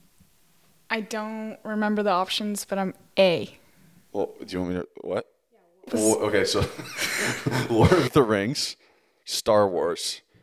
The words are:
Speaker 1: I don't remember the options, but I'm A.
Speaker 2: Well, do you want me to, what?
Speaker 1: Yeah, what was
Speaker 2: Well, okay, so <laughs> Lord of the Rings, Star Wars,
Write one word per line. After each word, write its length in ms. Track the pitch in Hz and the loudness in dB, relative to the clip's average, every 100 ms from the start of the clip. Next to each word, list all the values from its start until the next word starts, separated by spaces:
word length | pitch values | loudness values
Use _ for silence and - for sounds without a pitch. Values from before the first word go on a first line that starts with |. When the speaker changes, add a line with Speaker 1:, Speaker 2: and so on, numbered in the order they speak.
| _ _ _ _ _ _ _ _ - | _ _ _ _ _ _ _ _ -8
Speaker 1:
I 120 | 226 | -6
don't 560 | 202 220 214 220 220 - | -6 -8 -8 -8 -10 -12
remember 400 | 220 214 214 214 | -6 -2 0 2
the 60 | 208 | 2
options, 540 | 180 185 - 208 202 - | 2 0 -4 -4 -6 -6
but 120 | 196 | -4
I'm 160 | 190 - _ - | -4 -6 _ 4
A. 400 | 190 156 101 - _ _ _ _ _ | 4 4 -4 -14 _ _ _ _ _
Speaker 2:
Well, 220 | 101 - - - | -4 -4 -6 -8
do 80 | |
you 80 | 92 | -4
want 120 | 90 90 | -4 -4
me 40 | |
to, 60 | - - | -8 -12
what? 240 | - 98 - _ _ | -6 -6 -6 _ _
Speaker 1:
Yeah, 80 | _ _ _ | _ _ _
what 100 | - | -6
was 80 | 113 | 0
Speaker 2:
Well, 260 | 110 107 104 | 2 2 2
okay, 180 | 104 92 | 2 2
so 180 | 104 - - - - - - - - 135 127 117 | 0 -2 -6 -12 -6 -4 -2 -4 -4 -4 -2 0
<laughs> 40 | |
Lord 180 | 113 165 | 6 6
of 180 | 175 127 | 6 4
the 100 | 151 | 4
Rings, 520 | 113 104 104 147 - - _ _ _ _ - | 4 2 0 -4 -6 -10 _ _ _ _ -10
Star 420 | - - 107 101 | -4 2 4 4
Wars, 540 | 85 82 82 - - _ _ | 2 -2 -2 -6 -10 _ _